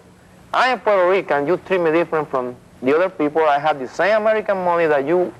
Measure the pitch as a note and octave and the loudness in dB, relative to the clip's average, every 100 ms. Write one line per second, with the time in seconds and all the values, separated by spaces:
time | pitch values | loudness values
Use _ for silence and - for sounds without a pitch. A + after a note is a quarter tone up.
0 | - - - - - D#3+ B3 A#3+ - G3+ | -20 -20 -20 -20 -6 0 0 0 0 2
1 | F3+ F#3+ - D3 C#3+ F3 - F#3 E3+ D#3+ | 4 2 0 -2 0 -2 -2 -2 2 0
2 | E3 D#3+ D3 C3+ B2 B2 - - B2 D3+ | 0 -2 -4 -4 -6 -10 -18 -6 0 0
3 | F#3 F#3 D3 D#3+ D#3 C#3+ D3+ D3 B2 - | 0 -2 -2 0 2 2 0 -2 -6 -2
4 | F3+ G#3+ G#3+ A3 G#3 G3 F3+ E3+ E3 D3 | 0 2 2 0 -2 -2 0 0 2 0
5 | C3+ F3 F3 - | 2 0 -2 -6